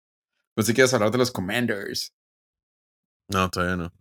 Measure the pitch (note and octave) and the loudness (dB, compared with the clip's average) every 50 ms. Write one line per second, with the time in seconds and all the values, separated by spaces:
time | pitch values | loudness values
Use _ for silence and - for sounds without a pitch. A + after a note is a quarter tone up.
0 | _ _ _ _ _ _ _ _ _ _ - - G#2+ A2+ A2 B2 C3 B2 B2+ A2+ | _ _ _ _ _ _ _ _ _ _ -4 -2 0 2 4 4 4 6 4 4
1 | G#2 A2 A2+ B2 B2+ A#2+ - A2+ F#2+ F2+ G#2+ A#2+ B2 A#2 A2 G2 G2+ - - - | 2 2 2 2 0 0 -2 -4 -6 -4 -2 -2 -2 -2 -4 -4 -6 -8 -8 -8
2 | - - _ _ _ _ _ _ _ _ _ _ _ _ _ _ _ _ _ _ | -10 -10 _ _ _ _ _ _ _ _ _ _ _ _ _ _ _ _ _ _
3 | _ _ _ _ _ - G2 F#2+ F#2 F2+ - F#2+ F2 F2+ F#2 F2+ E2 E2 - _ | _ _ _ _ _ -4 -2 0 0 0 0 -2 -2 -2 -2 -4 -6 -8 -12 _